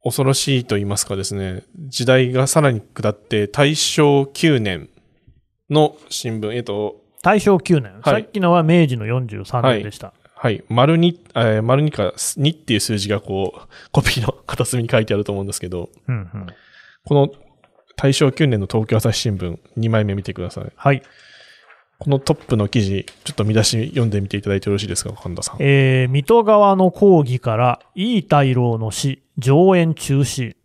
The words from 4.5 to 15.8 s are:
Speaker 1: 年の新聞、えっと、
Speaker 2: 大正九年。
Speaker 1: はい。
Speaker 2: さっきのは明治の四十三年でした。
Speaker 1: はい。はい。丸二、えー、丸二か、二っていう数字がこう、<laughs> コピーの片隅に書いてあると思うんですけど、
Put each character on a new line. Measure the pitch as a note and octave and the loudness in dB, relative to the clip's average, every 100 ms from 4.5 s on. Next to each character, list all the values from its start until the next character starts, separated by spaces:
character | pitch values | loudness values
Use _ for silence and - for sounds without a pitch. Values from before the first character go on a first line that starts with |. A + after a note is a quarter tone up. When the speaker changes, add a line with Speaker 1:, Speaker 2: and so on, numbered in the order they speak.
| C3+ | 2
Speaker 1:
年 | G#2 E2+ D2 _ _ _ _ _ _ _ _ | 0 -6 -10 _ _ _ _ _ _ _ _
の | D3 D3+ - _ | 2 2 0 _
新 | - B2 A2+ | -10 -8 -6
聞、 | G#2 | -6
え | A#2+ | -6
っ | |
と、 | A#2 G2+ G#2+ - _ _ | -6 -4 -4 -8 _ _
Speaker 2:
大 | F3 G#3 | 2 2
正 | G3+ F#3+ | 4 2
九 | - E3 | 4 0
年。 | A2 | 0
Speaker 1:
は | G2 - B2 | -4 0 0
い。 | |
Speaker 2:
さ | - | -2
っ | |
き | G#3 | -2
の | F3+ | 2
は | F3 | 4
明 | D#3+ F3 D3+ | 4 4 4
治 | B2 | 0
の | A2 | -4
四 | B2 B2 | -4 -4
十 | G#2 | -10
三 | G2 B2 | -6 0
年 | C3 A2 | 0 0
で | G#2 | -4
し | - | -14
た。 | F#2+ _ _ | -20 _ _
Speaker 1:
は | - A#2+ | -6 -4
い。 | F#2+ | -4
は | |
い。 | - | -2
丸 | A#2 C#3 E3 | 2 4 4
二、 | E3+ E3+ _ A#2 | 2 0 _ -2
え | A#2 G#2+ | 0 2
ー、 | |
丸 | A2+ C3 | 2 0
二 | D3+ | 0
か、 | - F#2 - - - | -2 -4 -4 -8 0
二 | C#3+ | -2
っ | |
て | E3 - | -2 -2
い | G#2+ | -2
う | |
数 | - G#2+ | 0 -4
字 | G2+ | -2
が | G2+ | -4
こ | - F#2+ F#2 - | -4 -4 -4 -8
う、 | - - | -20 -20
<laughs> | - | -2
コ | - | 0
ピ | - - | 0 -2
ー | |
の | A2+ - | -4 -6
片 | - - | -12 -6
隅 | B2 B2 | -4 -4
に | A#2 | 0
書 | A2+ | -2
い | A2 | 0
て | |
あ | G#2 | -2
る | |
と | G#2 | -2
思 | G2+ | -6
う | |
ん | G2 | -8
で | |
す | - | -10
け | F#2+ | -10
ど、 | F2 | -10